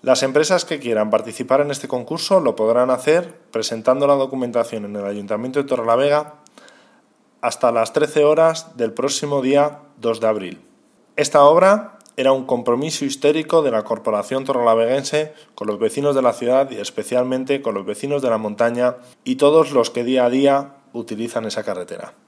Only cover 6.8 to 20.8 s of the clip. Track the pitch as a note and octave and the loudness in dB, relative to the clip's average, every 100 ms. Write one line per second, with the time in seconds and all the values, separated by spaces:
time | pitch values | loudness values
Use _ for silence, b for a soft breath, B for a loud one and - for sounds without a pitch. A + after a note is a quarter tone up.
6.8 | b b b _ _ _ A#2 - B2 A2+ | b b b _ _ _ -6 0 0 2
7.8 | A2+ - D3 D3+ D3 D#3 E3 D#3+ - B2 | 0 0 0 4 4 6 4 2 -10 -6
8.8 | A2+ A2 B2+ - D3 C#3+ C3 C#3 D3 D3 | -4 -2 -4 -4 -2 -2 2 2 2 -2
9.8 | - _ A#2 A2 A2 G#2+ F#2 - _ _ | -20 _ -4 0 0 -2 -6 -14 _ _
10.8 | _ _ _ - C#3+ D3+ C#3+ E3 F#3+ G#3 | _ _ _ -4 2 6 6 8 4 4
11.8 | G#3+ - _ - C3 C3+ C3 B2 A#2 A#2+ | -2 -20 _ 0 2 2 0 -2 0 -2
12.8 | D#3 D#3 C#3 C3+ C#3+ D#3 D#3 E3 C#3+ A2 | -2 -6 -6 0 0 0 2 2 2 -2
13.8 | G#2+ A2 A2 G#2+ G2+ C3+ C3+ C3 A#2 A2+ | -2 -4 -2 -2 -2 -6 -2 0 2 4
14.8 | A#2 C3+ C3+ D3+ D#3 B B - G#2+ G#2 | 2 0 -2 -4 -4 B B -10 -8 -2
15.8 | - - C#3+ C3+ B2 A2+ A#2+ C3 C3+ A2+ | -2 0 0 2 2 0 0 0 0 -6
16.8 | G2+ - G#2 B2 B2+ C3 C3 C#3 B2+ G2 | -8 -8 -2 -2 -2 -4 -2 -4 -2 -6
17.8 | F#2+ G#2 C#3 C#3+ C3 A2 G#2+ G2+ A#2 A#2+ | -8 -8 -4 -2 -2 -2 -4 -2 -2 0
18.8 | B2 B2 B _ - B2+ D3 D#3 C#3 C#3 | -2 -2 B _ -8 2 4 6 4 2
19.8 | A2+ B2 A#2+ B2+ A#2+ B2+ C#3 C#3 C#3+ - | 0 -2 -2 2 2 4 2 2 -2 -18